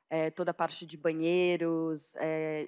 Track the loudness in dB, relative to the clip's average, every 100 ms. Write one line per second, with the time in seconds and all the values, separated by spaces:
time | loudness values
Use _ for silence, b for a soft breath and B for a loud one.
0 | -4 0 0 0 -2 0 -2 -2 -12 -2
1 | 0 2 2 4 4 2 2 0 0 -4
2 | -6 -4 -2 0 -2 -4